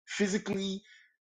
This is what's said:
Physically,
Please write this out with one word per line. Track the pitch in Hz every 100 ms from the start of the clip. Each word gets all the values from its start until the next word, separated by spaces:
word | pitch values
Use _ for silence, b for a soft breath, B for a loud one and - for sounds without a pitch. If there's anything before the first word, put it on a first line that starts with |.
| -
Physically, | - 202 208 202 202 196 190 B B B B